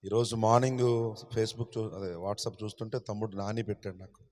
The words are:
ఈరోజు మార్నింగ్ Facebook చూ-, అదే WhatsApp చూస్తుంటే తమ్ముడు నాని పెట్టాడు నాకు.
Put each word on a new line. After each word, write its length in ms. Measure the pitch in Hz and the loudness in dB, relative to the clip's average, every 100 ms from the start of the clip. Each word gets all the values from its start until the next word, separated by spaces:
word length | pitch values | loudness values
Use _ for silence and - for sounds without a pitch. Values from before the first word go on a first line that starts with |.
| 95 | 2
ఈరోజు 300 | 107 117 113 | 2 2 2
మార్నింగ్ 800 | 110 120 131 127 123 117 113 107 - - | 6 8 6 2 2 2 0 -6 -6 0
Facebook 300 | 110 - 117 113 | 0 -2 -6 -4
చూ-, 180 | 110 92 | -6 -6
అదే 180 | 95 | -6
WhatsApp 500 | 85 95 101 - 98 | -6 -4 -4 -6 -8
చూస్తుంటే 360 | 107 - 110 127 | -10 -8 -6 -6
తమ్ముడు 360 | - 104 107 98 | -6 -6 -4 -4
నాని 280 | 98 113 | -4 -4
పెట్టాడు 340 | 110 104 101 92 | -4 -6 -8 -12
నాకు. 260 | 95 - - | -18 -20 -20